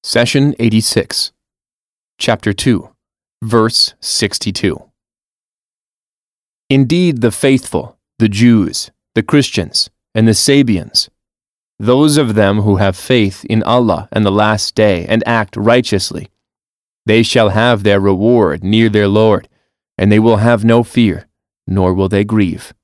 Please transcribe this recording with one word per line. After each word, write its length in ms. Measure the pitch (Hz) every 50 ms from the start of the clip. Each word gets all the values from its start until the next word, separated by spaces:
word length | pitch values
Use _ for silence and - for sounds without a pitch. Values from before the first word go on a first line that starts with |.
| - -
Session 460 | - 117 120 117 - 139 139 147 -
eighty-six, 760 | - 117 117 110 110 110 - - - - - - - - - _ _ _ _ _ _ _ _ _ _ _ _ _ _ _ _ _
Chapter 360 | _ - - 117 107 - 110 98
two, 380 | - - 131 117 85 - - _ _ _ _ _ _ _ _ _ _ 113
Verse 500 | 113 120 113 110 113 - - - - _ _
sixty-two. 920 | - - - - 110 98 - - - 104 90 - - 95 71 69 - _ _ _ _ _ _ _ _ _ _ _ _ _ _ _ _ _ _ _ _ _ _ _ _ _ _ _ _ _ _ _ _ _ _ _ _ _
Indeed, 500 | 135 135 135 113 160 175 180 175 147 120
the 100 | 110 117
faithful, 680 | 98 - - 135 135 127 - - - 82 67 - _ _ _ _ _
the 120 | _ 113 107
Jews, 600 | 98 101 120 120 117 110 92 80 - - - - _ _ _ _ _
the 60 | 113
Christians, 680 | 107 - - 147 139 - - 110 85 - - - - - _ _ _ _ _
and 100 | 110 110
the 60 | 113
Sabians, 800 | 107 - - - 139 143 139 127 107 87 76 - - - - - _ _ _ _ _ _ _ _ _ _ _ _ _
those 380 | _ 98 113 123 135 151 151 143
of 200 | 151 147 113 104
them 260 | 110 104 98 104 107
who 160 | 101 107 98
have 180 | 92 104 98 92
faith 480 | - - - 131 120 107 98 95 - - -
in 120 | 110 110 -
Allah 440 | - 117 127 123 107 87 80 101 - -
and 120 | 107 107
the 60 | 101
Last 440 | 95 104 107 107 107 104 - - _
Day 300 | - 107 104 95 85 87
and 200 | - 110 113 -
act 300 | 117 117 113 104 - -
righteously, 720 | 113 104 110 120 127 117 - 107 95 - - - - 101 - _ _ _ _ _ _ _ _ _ _ _ _ _ _ _
they 160 | 107 107 113
shall 280 | 113 - - 127 110 101
have 340 | 90 107 113 123 120 101 98
their 160 | 104 101 101
reward 640 | 98 101 95 92 104 117 123 117 104 78 73 90 98
near 240 | 95 107 110 113
their 220 | 110 104 107 104 101
Lord, 400 | 101 107 110 113 104 - - _ _ _ _ _ _ _ _ _ _
and 120 | - - 104
they 100 | 104 107
will 180 | 110 113 113
have 260 | 104 107 120 120 107 107
no 200 | 113 117 120 117
fear, 440 | - - 123 117 104 85 - - _ _ _ _ _ _ _ _
nor 260 | - 92 98 92 90 92
will 140 | 92 98
they 160 | 92 104 98 104
grieve. 500 | 104 110 107 101 87 - - - - - _